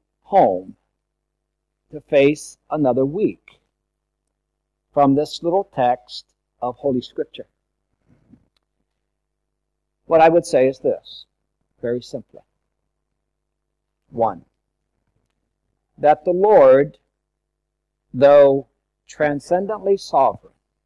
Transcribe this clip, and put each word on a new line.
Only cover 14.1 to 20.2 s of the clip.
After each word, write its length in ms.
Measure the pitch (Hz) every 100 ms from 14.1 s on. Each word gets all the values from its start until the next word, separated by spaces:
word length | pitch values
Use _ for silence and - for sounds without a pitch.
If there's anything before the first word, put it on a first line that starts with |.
One, 320 | 139 110 82 - _ _ _ _ _ _ _ _ _ _ _ _ _ _ _
that 280 | 143 151
the 80 | -
Lord, 680 | 175 208 196 135 131 147 - _ _ _ _ _ _ _ _ _ _ _
though 540 | 123 139 143 139 139 - _ _ _ _
transcendently 880 | - 151 147 - 180 196 208 196 196
sovereign, 580 | - 151